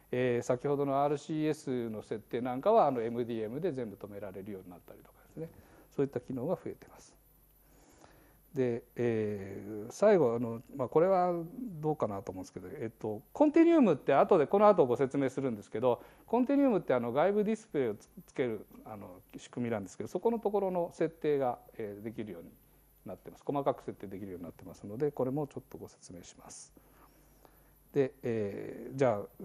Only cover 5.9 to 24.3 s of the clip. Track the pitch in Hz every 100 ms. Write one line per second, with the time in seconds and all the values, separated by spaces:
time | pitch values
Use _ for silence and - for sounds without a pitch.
5.9 | - 139 127 - 131 135 185 - - -
6.9 | - - _ _ _ _ _ _ _ _
7.9 | _ - - - _ _ 135 127 117 -
8.9 | - 120 110 107 101 98 101 101 107 107
9.9 | - 208 196 131 117 120 117 - 139 123
10.9 | 156 180 190 180 175 165 - 247 165 156
11.9 | 147 113 98 98 92 92 - 92 - 113
12.9 | - 110 107 - - 302 311 330 330 226
13.9 | 151 - 139 196 190 139 202 208 185 135
14.9 | 120 135 139 135 135 135 110 98 113 123
15.9 | 117 - - - 233 254 277 277 196 -
16.9 | 127 120 123 175 202 202 220 - 156 123
17.9 | 104 - - - - 123 107 - - -
18.9 | 107 95 90 - - - - 120 110 95
19.9 | - 110 180 226 233 208 202 190 180 175
20.9 | - 160 - 156 143 127 - - - 107
21.9 | 101 110 117 107 85 90 - _ _ _
22.9 | _ 110 92 - 85 - 143 139 127 -
23.9 | 104 101 95 101